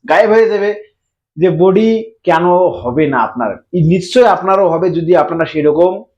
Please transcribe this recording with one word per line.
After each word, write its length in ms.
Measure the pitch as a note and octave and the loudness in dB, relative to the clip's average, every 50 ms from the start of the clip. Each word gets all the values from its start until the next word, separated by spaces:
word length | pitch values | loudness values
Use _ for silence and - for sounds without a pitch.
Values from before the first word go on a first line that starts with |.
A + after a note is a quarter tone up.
| _ - | _ 0
গায়েব 200 | D#3 F#3 G#3+ G#3 G#3+ | 0 2 2 4 4
হয়ে 160 | A3+ A3+ A3 | 2 2 2
যাবে 180 | G#3 G3+ G3+ G#3 G#3 G#3 - _ _ _ _ _ _ _ _ _ _ | 0 -2 -2 -4 -6 -8 -14 _ _ _ _ _ _ _ _ _ _
যে 100 | D3+ E3+ F#3 D#3+ D#3 | -2 -2 0 2 2
বডি 280 | F3+ F#3+ F#3 G#3 A3 A3+ A3+ A3 A3+ - _ _ _ | 2 2 2 2 2 2 0 -2 -4 -10 _ _ _
কেন 180 | F3+ E3 D#3+ F3 F3+ F3 F3+ F#3 E3 B2+ C3 | 0 0 2 2 2 2 2 2 0 -2 -4
হবে 220 | A#2+ B2 A#2+ D3+ D#3 C#3+ C3+ | -8 -4 -2 -2 -2 0 0
না 40 | B2 A2 | -2 -4
আপনার। 240 | A2 - A#2+ A#2 G#2 F#2+ - _ _ - | -4 -4 -6 -6 -6 -6 -10 _ _ -4
এই 60 | F3+ D#3 D#3+ F3+ | -2 0 0 0
নিশ্চয়ই 360 | F#3 F3+ - - B3 A#3+ A3 F#3 | 0 -2 0 2 2 4 4 2
আপনারও 300 | F#3 F3+ F#3+ - - G3 E3+ E3 | 0 0 -2 0 2 2 0 0
হবে 140 | E3 F3+ F3+ D#3 | -2 -2 -2 -2
যদি 140 | E3 E3 E3 F3 E3 D3 | -4 0 0 2 2 2
আপনারা 220 | D#3 E3 E3 E3 - - | 0 -2 -4 -6 -4 -4
সেরকম 380 | D#3 D3 D3 D3+ D#3+ F3 F#3 F#3 G3+ A3+ _ _ | 0 0 0 2 2 0 0 0 -6 -14 _ _